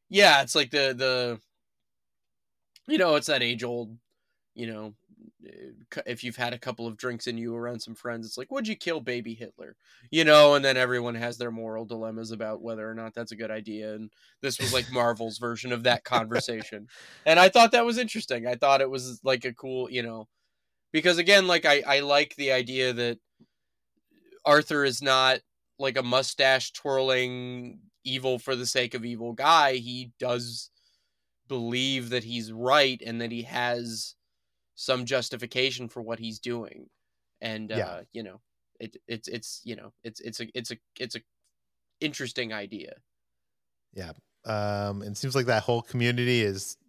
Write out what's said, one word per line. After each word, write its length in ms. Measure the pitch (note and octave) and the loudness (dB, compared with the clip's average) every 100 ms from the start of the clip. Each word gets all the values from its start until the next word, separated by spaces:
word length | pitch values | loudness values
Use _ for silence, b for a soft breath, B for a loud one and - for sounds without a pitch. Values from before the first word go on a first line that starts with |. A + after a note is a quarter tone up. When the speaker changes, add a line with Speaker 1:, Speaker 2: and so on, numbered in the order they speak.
| - | -2
Speaker 1:
yeah, 340 | F#3+ G3 C#3+ | 6 8 8
it's 120 | C3+ D#3 | 4 0
like 160 | C3+ | 0
the, 240 | C#3+ C3+ B2 | 2 0 0
the, 440 | C3 B2+ B2 A2+ _ _ _ _ _ _ _ _ _ _ _ _ _ _ - | 0 0 -2 -4 _ _ _ _ _ _ _ _ _ _ _ _ _ _ -4
you 100 | D4 | 2
know, 180 | F3+ D3+ | 4 4
it's 120 | C3+ | 2
that 160 | C#3 | 0
age 200 | A#2+ A#2 | 0 -2
old, 340 | A#2+ A#2+ A2+ A2+ _ _ _ _ _ - | -4 -6 -8 -14 _ _ _ _ _ -12
you 120 | A#2 | -10
know, 280 | A2 G#2+ G#2+ _ _ - _ - | -10 -12 -16 _ _ -20 _ -20
uh, 40 | - C3 A#2 - | -20 -20 -20 -16
cu-, 100 | - - | -12 -10
if 180 | A#2 | -8
you've 140 | B2 A#2 | -10 -6
had 160 | A#2+ | -6
a 60 | A#2+ | -6
couple 280 | - A#2 A#2 | -10 -8 -10
of 100 | G#2+ | -8
drinks 300 | B2+ A#2+ - | -8 -6 -8
in 100 | A#2 | -6
you 180 | A#2 A#2 | -6 -6
around 260 | A#2+ A#2+ | -8 -8
some 140 | - A2+ | -12 -12
friends, 300 | B2 A#2 A2 | -10 -10 -10
it's 100 | - | -12
like, 140 | C3 | -8
"Would 160 | C4+ A3 | -6 -6
you 80 | G#3+ | -6
kill 260 | - D#3+ | -4 -6
baby 340 | B2 A#2+ A2 A2+ | -4 -6 -6 -12
Hitler?" 420 | A#2+ - E2+ - b b B2 | -14 -16 -20 -20 b b -2
You 140 | D#3 D#3 | 2 8
know, 300 | D3+ D3 C#3+ | 10 10 8
and 100 | C3+ | 6
then 120 | B2+ | 4
everyone 380 | B2+ B2 A#2+ A#2 | 2 0 -2 -4
has 220 | A#2+ A#2 | -6 -6
their 140 | A#2+ | -6
moral 340 | A2+ A2+ A2 A2+ | -6 -8 -8 -8
dilemmas 460 | A2+ A2 A2 A2+ | -8 -8 -8 -10
about 300 | A2+ A2 A2 | -8 -8 -8
whether 280 | A2+ A2+ A2 | -8 -8 -8
or 60 | A2+ | -10
not 180 | A2+ A2+ | -12 -10
that's 160 | A#2 | -12
a 40 | G#2+ | -10
good 140 | A2 | -8
idea. 440 | A2 G#2+ G#2+ G#2+ G#2+ | -8 -8 -10 -8 -10
And 160 | G#2+ _ b b | -14 _ b b
this 180 | C#3 B2 | -6 -4
was, 140 | B2+ | -2
like, 160 | B2+ B2 | -2 -2
Speaker 2:
<laughs> 20 | |
Speaker 1:
Marvel's 480 | B2+ A#2+ A2 A2+ G#2 | 0 2 0 -4 -6
version 320 | A#2+ A#2 B2+ | -6 -6 -4
of 100 | B2 | 0
that 200 | A#2+ A#2+ - | 2 2 2
conversation. 840 | A#2+ A2 A#2 - A2+ G#2+ G#2+ G#2+ B B B - | 0 0 -2 -4 -6 -8 -14 -18 B B B 4
And 140 | E3 | 8
I 100 | F#3+ | 10
thought 220 | A#3+ A#3 | 10 8
that 120 | A#3+ A#3 | 8 4
was 120 | A#3 | 0
interesting. 480 | A#3 A3+ - A#2+ A#2 | -4 -6 -6 -4 -4
I 80 | A#2+ | 0
thought 260 | C#3 C#3 | 4 4
it 80 | C3+ | 4
was, 300 | C3 B2+ A#2+ | -2 -8 -6
like, 220 | C3+ C3 B2+ | 0 0 0
a 80 | |
cool, 380 | A#2 C3 B2+ B2 | -10 -8 -6 -4
you 120 | B2 | -4
know, 260 | A#2 A2+ G#2+ _ _ _ _ _ _ | -6 -8 -16 _ _ _ _ _ _
because 240 | D#3+ D#3+ E3+ | 0 4 4
again, 280 | F3 G3+ F#3 | 6 6 6
like, 180 | E3+ D#3 | 4 4
I, 180 | C#3+ C#3 | 4 4
I 120 | C#3 | 0
like 340 | C#3+ C#3+ D3 - | 4 4 2 -2
the 160 | C#3 | 0
idea 400 | B2+ B2 C3 B2+ | 0 0 -2 -2
that 260 | A#2+ A#2+ A#2+ _ _ _ _ _ _ _ _ _ _ _ - - | 0 -2 -4 _ _ _ _ _ _ _ _ _ _ _ -4 6
Arthur 380 | D3 D3+ D3+ | 6 6 0
is 180 | C#3 A#2+ | 0 0
not, 400 | C#3 C3 C3 B2+ _ _ _ - | 2 4 4 2 _ _ _ -6
like, 200 | C3+ C3 | -4 -2
a 60 | |
mustache 680 | B2 B2+ C3+ - C3+ C3 - | 2 2 0 2 4 4 0
twirling 1120 | - D3 C3+ C3 B2+ B2+ B2+ B2 B2 B2 - - _ | -8 -2 0 2 2 0 -4 -8 -10 -12 -16 -20 _
evil 360 | C3+ C3 C3 B2 | -8 -4 -2 -2
for 160 | - B2+ | -4 -6
the 100 | B2 | -2
sake 280 | C3 B2 | -2 -2
of 120 | B2 A#2 | -4 -8
evil 280 | A#2 A#2 | -8 -8
guy. 420 | A2+ C#3 E3 C#3+ C3 | -2 4 6 4 0
He 380 | A#2 B2 B2 - | -6 -12 -12 -8
does 520 | B2 B2 A#2+ A#2 - _ _ _ _ _ _ _ - | -4 -4 -4 -12 -16 _ _ _ _ _ _ _ -10
believe 640 | C3 A#2 B2 C3 C3+ A#2+ | -6 -4 -2 0 -2 -2
that 140 | B2 A2+ | -4 -4
he's 260 | A#2+ A2 | -8 -8
right 480 | A2+ B2 D3 C#3 B2+ A2+ | -4 2 4 4 0 -8
and 160 | A#2 | -6
that 100 | A#2 | -6
he 120 | A#2 | -8
has 720 | A#2 B2+ B2 B2 A#2+ A2 - - _ _ _ _ _ - | -6 -4 -2 -2 -6 -10 -12 -16 _ _ _ _ _ -10
some 300 | - B2+ A#2+ | -2 -2 0
justification 840 | C3 A#2 B2 A#2 B2+ C3 B2 A#2+ | -2 -2 -8 -6 0 0 0 -10
for 120 | - | -10
what 180 | A2 A2+ | -10 -8
he's 200 | A2+ G#2+ | -8 -10
doing. 500 | B2 A#2+ A2 - - _ _ _ _ - | -6 -6 -8 -16 -20 _ _ _ _ -12
And, 300 | A#2 A2 G#2+ | -8 -8 -6
Speaker 2:
Yeah. 180 | A2 F#2 | -6 -6
Speaker 1:
uh, 140 | F2 - | -8 -14
you 100 | A#2 | -14
know, 180 | G#2+ F#2+ _ _ _ - | -14 -16 _ _ _ -18
it, 180 | A2+ - - | -16 -16 -12
it's, 200 | A#2 - | -12 -10
it's, 340 | A#2 A2 - - | -12 -12 -16 -14
you 100 | A2 | -16
know, 180 | G#2 _ | -16 _
it's, 180 | A#2 A2 | -18 -14
it's 180 | - A2 | -14 -12
a, 60 | A#2 C3 | -10 -10
it's 140 | A#2+ | -10
a, 60 | A#2+ _ - | -12 _ -12
it's 160 | B2 A2+ | -12 -12
a 60 | - _ _ _ _ _ _ - | -16 _ _ _ _ _ _ -8
interesting 520 | D#3 C#3+ B2+ - A#2+ | -8 -6 -10 -6 -6
idea. 440 | A2 G2+ G2+ D2+ - _ _ _ _ _ _ _ _ _ | -6 -10 -12 -14 -18 _ _ _ _ _ _ _ _ _
Speaker 2:
Yeah. 180 | - F2 D#2 _ _ - | -14 -14 -16 _ _ -6
Um, 560 | G#2+ G#2 G2+ G2+ G2+ | -2 -2 -2 -2 -4
and 100 | G#2 | -8
it 60 | G#2 | -8
seems 180 | C3+ C3 | -4 0
like 120 | B2 | 2
that 160 | A2+ | 2
whole 180 | - A#2+ | 2 0
community 600 | - B2 A#2+ B2 B2 B2 | 0 -2 0 2 2 2
is 360 | G#2 G2 - - | 2 -2 -8 -14